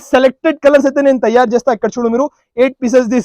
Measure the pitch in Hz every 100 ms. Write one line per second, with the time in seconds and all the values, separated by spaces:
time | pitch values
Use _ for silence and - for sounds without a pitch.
0 | - 262 262 262 320 294 277 285 269 277
1 | 277 262 220 233 247 233 247 226 220 247
2 | 233 233 294 _ _ 233 262 262 247 247
3 | 240 247